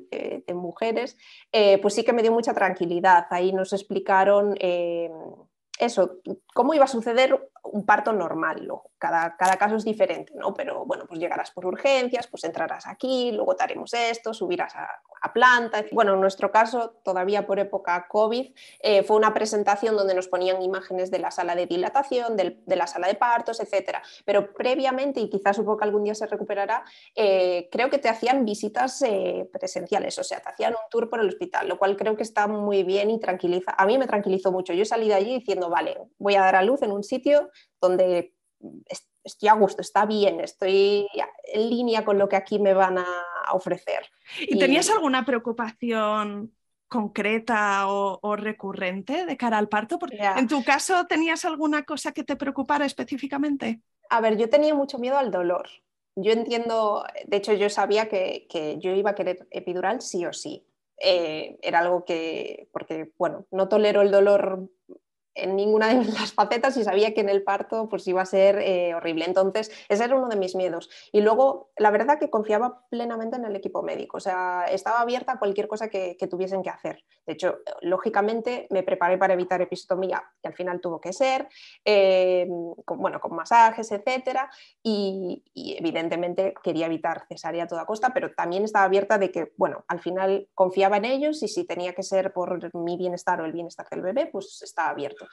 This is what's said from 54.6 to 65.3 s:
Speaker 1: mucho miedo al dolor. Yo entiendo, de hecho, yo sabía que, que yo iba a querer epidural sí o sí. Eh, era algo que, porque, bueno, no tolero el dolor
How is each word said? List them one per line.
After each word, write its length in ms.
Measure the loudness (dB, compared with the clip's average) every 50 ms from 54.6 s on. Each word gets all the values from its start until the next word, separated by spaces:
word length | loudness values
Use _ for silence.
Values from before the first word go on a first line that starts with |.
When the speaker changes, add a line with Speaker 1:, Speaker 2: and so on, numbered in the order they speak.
| 4 4 2
Speaker 1:
mucho 240 | 2 0 -2 -4 -6
miedo 180 | -4 0 0 0
al 120 | 0 0
dolor. 380 | 0 -2 0 0 0 -2 -4 -8 -14 -20 _ _ _ _ _ _ _
Yo 160 | -2 0 2 2
entiendo, 720 | 2 0 -2 -2 -4 -2 -2 0 0 2 2 0 -2 -4 -8 -12 -14 -4
de 100 | -2 -2
hecho, 160 | 0 2 2 2
yo 180 | 2 2 2
sabía 380 | 2 0 0 2 2 2 2 0
que, 380 | 0 -2 -2 -2 -4 -8 -10 _
que 280 | -6 -6 -4 -4 -6 -4
yo 140 | -4 0 0
iba 180 | 2 2 0
a 40 | 0
querer 320 | 0 -2 -4 -4 -6 -8 -12
epidural 500 | -12 -10 -8 -6 -6 -2 -2 -2 -2 -4
sí 260 | -6 -6 -6 -4 -4
o 60 | -4 -6
sí. 340 | -8 -10 -12 -12 -14 -16 _ _ _ _ _ _ -2 0
Eh, 560 | 2 2 2 0 -2 -4 -6 -10 -10 -14 -8 -6
era 160 | 0 0 2
algo 260 | 2 2 0 0 -2
que, 640 | -2 -4 -4 -4 -4 -6 -6 -8 -8 -10 -14 -16 -14 _
porque, 400 | -12 -10 -8 -8 -8 -10 -12 _ -4
bueno, 280 | -2 -2 -2 -6 -10 -6
no 180 | -2 -2 0 2
tolero 340 | 4 4 4 4 6 6 4
el 80 | 6
dolor 580 | 6 6 6 6 6 4 4 0 -2 -6 -8 -12 -16 _ _ -20 -20 -20 _ _ _ _ _ _